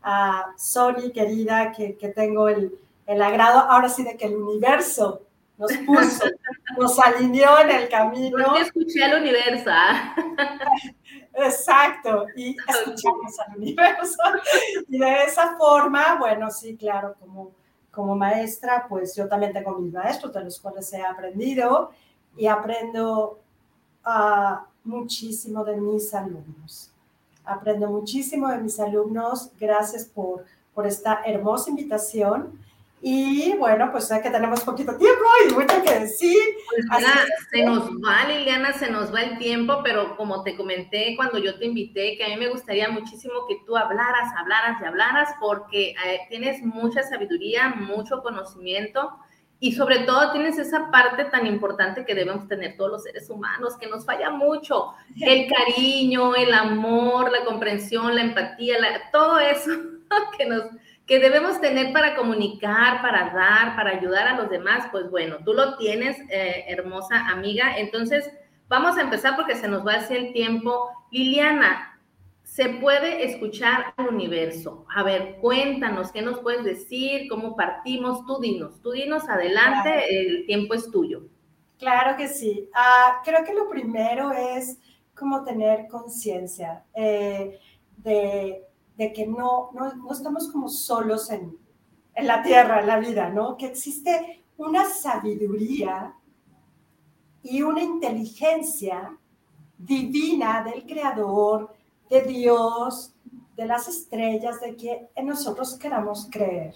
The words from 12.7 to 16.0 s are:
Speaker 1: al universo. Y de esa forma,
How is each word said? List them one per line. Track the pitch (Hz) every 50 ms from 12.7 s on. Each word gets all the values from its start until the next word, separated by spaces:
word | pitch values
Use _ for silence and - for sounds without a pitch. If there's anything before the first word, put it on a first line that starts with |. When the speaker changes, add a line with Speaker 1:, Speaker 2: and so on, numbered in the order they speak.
| 262 233 214 - 220 - - - - - 214 214 - - 208
Speaker 1:
al | 190 202
universo. | 208 214 294 - 339 339 349 - - 349 - - - 339 392 - 403 - - 587 415 453 427 392 381 -
Y | - 262
de | 262 262 262 269 277 285
esa | 285 - 349 330 339 339
forma, | 330 311 294 294 294 277 277 269 285